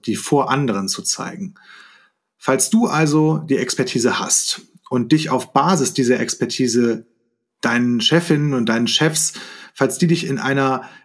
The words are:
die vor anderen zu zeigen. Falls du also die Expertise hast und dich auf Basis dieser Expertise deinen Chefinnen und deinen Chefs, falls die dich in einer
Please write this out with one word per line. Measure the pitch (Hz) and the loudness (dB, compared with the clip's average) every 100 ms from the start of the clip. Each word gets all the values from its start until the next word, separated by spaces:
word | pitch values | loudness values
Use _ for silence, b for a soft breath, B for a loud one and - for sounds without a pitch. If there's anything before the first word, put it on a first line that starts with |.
| - | -6
die | 101 | -6
vor | - 147 135 | 0 0 2
anderen | 139 139 98 98 | 0 0 -2 -4
zu | - | -6
zeigen. | - - - - 190 B B B B B B B _ _ | -6 -6 -8 -10 -12 B B B B B B B _ _
Falls | - 135 - | -2 0 2
du | 220 240 | 2 2
also | 151 156 156 156 156 - | 2 2 4 2 0 -2
die | 135 | -2
Expertise | 135 - 127 123 117 - | -2 -2 -2 0 0 0
hast | - - - - - _ - | 0 -2 -2 -6 -12 _ -6
und | - 117 | -4 2
dich | 156 156 | 2 2
auf | 127 - | -2 0
Basis | 135 151 185 131 | 0 2 2 2
dieser | - 123 123 | 0 2 2
Expertise | 113 - 120 - 127 113 120 113 - _ _ _ _ _ | 0 -4 -4 -2 0 2 2 0 -6 _ _ _ _ _
deinen | 120 120 123 120 | -2 0 0 0
Chefinnen | 107 165 170 151 147 | 2 2 4 2 2
und | 131 113 | 0 0
deinen | 113 117 | 0 0
Chefs, | - 156 156 - B B B B | 0 0 0 -4 B B B B
falls | - 135 - | -2 -2 2
die | 175 | 2
dich | 170 160 | 2 0
in | 135 | -4
einer | 131 139 135 131 B B | -2 0 0 -2 B B